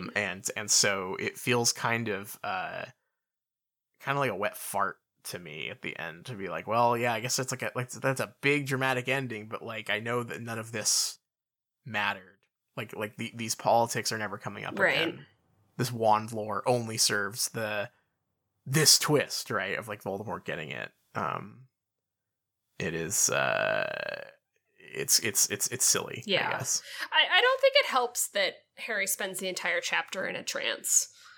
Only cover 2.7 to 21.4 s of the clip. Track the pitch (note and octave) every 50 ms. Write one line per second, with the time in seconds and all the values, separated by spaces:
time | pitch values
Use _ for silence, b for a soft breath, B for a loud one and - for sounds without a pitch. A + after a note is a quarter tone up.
2.7 | F2+ F2+ F2+ B2 - _ _ _ _ _ _ _ _ _ _ _ _ _ _ _
3.7 | _ _ _ _ _ _ - C#3 C#3 C#3+ C#3 A#2+ F#2+ F#2 G#2 G2+ - - - -
4.7 | - G2 G2 F#2 - - _ _ _ _ - - - F2+ F2 D2+ D2+ D#2 A#1+ B1
5.7 | - - - F2 - - D#2+ E2 D#2 E2+ E2+ B2+ A#2+ G2 G2 F2 E2 D#2+ - G2+
6.7 | A2 A#2 A#2+ A#2+ A#2+ A#2 A#2+ A#2+ A#2 A2 A2+ B2 - - B2+ - C3 - A#2 G#2+
7.7 | - B2+ B2+ - - A#2 - C3+ C3 B2+ A2 G2 - _ - C#3+ C#3+ D3 C#3 C3
8.7 | C#3 B2+ C3+ C3 C3 B2+ B2 B2+ C3 C#3 C3+ A#2+ A2 G#2+ G#2+ A2 G#2 - - A2+
9.7 | A2 A2 G#2+ - G#2 G#2+ A2+ A#2+ A#2+ B2 A#2+ A#2 D2 - A#2 A#2 A2+ A2+ A2 A2+
10.7 | A#2 G#2+ G#2 - - - - - - - _ _ _ _ _ _ _ _ _ _
11.7 | _ _ _ B2+ G#2+ G#2 G2+ G2+ G2+ F#2+ F#2 F2+ G2 _ _ _ _ _ _ _
12.7 | _ B2 A2+ - - - A2 G#2+ - - A#2 G#2+ - A#2 A2+ A2 - - - G#2
13.7 | A2 A#2 A#2 A2+ - A#2+ G#2 - A2+ A2 G#2+ G2 G2 A2+ - G#2+ G2+ G#2 - -
14.7 | - G3 F#3+ - C4+ - - - - - - - _ _ _ _ _ _ _ _
15.7 | _ - - A#2+ B2 A2+ A2 G#2+ G#2+ G#2+ A2 A2+ A#2 G#2+ G#2 G#2+ G2+ - - C3
16.7 | B2 A#2+ A2+ A2 A2 G#2+ - - G#2+ G#2 G2+ G2 A2 - - - - A2+ A2 G#2+
17.7 | G#2 G#2 G#2 - - _ _ _ _ _ _ _ _ _ _ _ _ _ _ B2+
18.7 | C3+ D#3 D3 - - - - - D3 C3 F#2+ - - - - - A#2 G2 F#2+ G2
19.7 | - - A#2 A2+ G#2 - - G2+ F#2+ G2 G#2+ G#2+ D#2+ F#2 - - D2+ E2+ D2+ C#2+
20.7 | C#2 A#1 G#1 - - _ _ _ - A2+ F#2+ C#2+ G1+ E2+